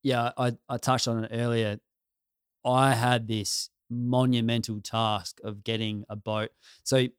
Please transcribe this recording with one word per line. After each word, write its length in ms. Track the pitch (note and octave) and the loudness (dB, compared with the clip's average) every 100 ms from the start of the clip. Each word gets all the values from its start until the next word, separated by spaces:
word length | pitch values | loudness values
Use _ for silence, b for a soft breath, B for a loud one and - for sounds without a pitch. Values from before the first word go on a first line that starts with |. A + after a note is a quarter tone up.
yeah, 280 | C3+ B2 A#2+ - | 0 0 0 0
I, 200 | B2 A#2 - | -2 -2 -8
I 100 | A#2+ | -4
touched 300 | - C3 - | 0 0 0
on 160 | A2+ | -2
it 60 | A2 | -4
earlier. 460 | A#2 A#2+ A#2 G#2+ G#2 _ _ _ _ _ _ _ _ | -4 -2 0 -2 -4 _ _ _ _ _ _ _ _
I 280 | B2 B2+ C3+ | 2 6 6
had 340 | B2 B2 B2 A2+ | 6 4 2 0
this 420 | A2 G2 - - _ _ | -4 -2 -6 -8 _ _
monumental 880 | A#2+ A#2+ B2+ B2+ B2 A2+ A#2 A2+ G#2 | -4 0 2 4 2 2 0 -2 -8
task 600 | - A2+ A2+ G#2 F2+ - | -4 -2 0 -2 -6 -12
of 200 | G#2+ G2+ | -12 -10
getting 400 | G2+ A2+ A2 G#2 G2+ | -6 -4 -4 -6 -8
a 80 | G#2+ | -10
boat. 340 | A2 G#2+ A2 b b b | -4 -4 -4 b b b
So 220 | - C3 B2+ | 0 2 2